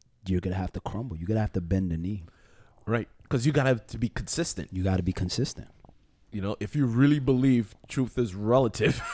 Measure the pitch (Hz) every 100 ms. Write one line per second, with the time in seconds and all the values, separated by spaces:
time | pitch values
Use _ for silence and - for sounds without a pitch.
0 | _ _ - 90 90 90 95 - - 101
1 | 123 80 85 110 107 95 85 95 92 82
2 | 87 104 82 _ _ - - _ - 113
3 | - _ - 131 127 147 135 120 - 110
4 | 117 - 104 - 165 - - 92 95 92
5 | 87 - 90 - 135 - - - - _
6 | _ _ _ 104 95 - 101 151 131 113
7 | 143 147 131 127 135 123 104 - - -
8 | 123 - 120 92 104 127 123 - 113 -
9 | -